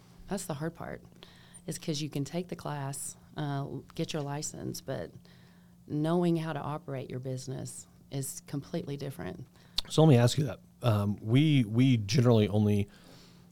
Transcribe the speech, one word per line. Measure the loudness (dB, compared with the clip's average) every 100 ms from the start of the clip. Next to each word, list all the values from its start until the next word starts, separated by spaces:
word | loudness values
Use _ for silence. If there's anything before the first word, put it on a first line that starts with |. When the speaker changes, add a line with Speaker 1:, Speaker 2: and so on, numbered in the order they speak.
| -20 -20 -8
Speaker 1:
that's | -8
the | -6
hard | -6 -6 -8
part, | -10 -12 -16 -20 -20 -20 -20 -16 -12
is | -8
'cause | -6 -6
you | -4
can | -6
take | -6 -6 -8
the | -10
class, | -8 -8 -8 -8 -10 -14 -14 -8
uh, |
l-, | -6 -4 -6 -10 -12 -8
get | -6
your | -4
license, | -6 -6 -8 -8 -8 -8
but | -8 -8 -10 -14 -20 -20 -20 -20 -20 -20 -8
knowing | -4 0 2 2 0
how | -2
to | -6
operate | -8 -8 -8 -10 -8
your | -10
business | -8 -8 -8 -10 -10 -12 -18 _ -10
is | -8 -8 -10 -10
completely | -10 -6 -8 -6 -8
different. | -8 -10 -10 -10 -14 -20 -8 -6 0
Speaker 2:
So | 6
let | 8
me | 10
ask | 8 4
you |
that. | -2 -4 -14 _
Um, | 2 2 2 -2
we, | 2 4 6 4
we | 4 4 4 4
generally | 2 2 6 6 6
only | 4 4 4 0 -8 -20 -20 -20 -20 -20